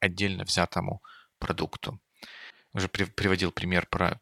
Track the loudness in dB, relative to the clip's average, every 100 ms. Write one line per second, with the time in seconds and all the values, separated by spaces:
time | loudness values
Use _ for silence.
0 | 0 2 0 0 0 2 2 2 -2 -6
1 | -10 -20 -20 _ -4 -2 -2 -6 -10 -10
2 | _ _ -20 -18 -18 -20 _ -4 -2 0
3 | -2 0 2 4 2 0 2 2 2 2
4 | 2 0